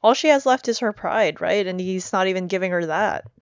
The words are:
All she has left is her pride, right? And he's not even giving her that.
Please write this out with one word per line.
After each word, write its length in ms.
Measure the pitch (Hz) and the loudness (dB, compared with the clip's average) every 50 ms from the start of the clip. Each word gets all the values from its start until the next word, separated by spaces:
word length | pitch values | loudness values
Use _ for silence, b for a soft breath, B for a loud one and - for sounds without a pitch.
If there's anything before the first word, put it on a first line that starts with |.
| - | 2
All 100 | 220 269 | 4 4
she 140 | - - 311 | 4 4 4
has 180 | 294 277 - | 4 4 4
left 220 | 269 254 254 - 240 | 2 2 2 0 -4
is 100 | 226 - | -4 -2
her 140 | 247 208 214 | -2 -4 -4
pride, 480 | - - - - 220 214 156 156 - | -4 -6 -4 0 0 0 0 0 -2
right? 240 | 170 165 190 208 196 | -2 0 0 0 0
And 140 | 185 180 185 | -2 -4 -4
he's 340 | 185 185 185 185 180 - - | -4 -4 -4 -4 -4 -4 -2
not 140 | 190 185 190 | 0 0 0
even 180 | 185 185 185 | 0 -2 -2
giving 240 | 175 190 185 185 185 | -2 -2 -2 -2 -2
her 160 | 180 175 170 | -2 -2 -2
that. 400 | 160 156 180 214 202 - - - - - _ _ _ _ _ | -2 -2 0 0 -2 -2 -4 -8 -14 -20 _ _ _ _ _